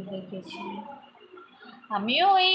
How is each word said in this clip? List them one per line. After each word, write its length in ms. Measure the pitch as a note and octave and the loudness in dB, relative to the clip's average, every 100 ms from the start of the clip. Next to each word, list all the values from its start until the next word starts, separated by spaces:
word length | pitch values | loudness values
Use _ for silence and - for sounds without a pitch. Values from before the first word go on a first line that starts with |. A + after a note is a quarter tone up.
| F#3+ | -8
দেখেছি। 480 | F#3+ F#3 F#3+ - G3+ G3 G3+ C4+ C#4 - - - - - - - - - G#3 | -10 -10 -12 -12 -12 -10 -10 -12 -18 -20 -20 -20 -20 -20 -20 -20 -20 -6 -4
আমিও 320 | G#3+ C#4+ F#4+ F#4+ | 0 4 6 6
ওই 100 | F#4 | 6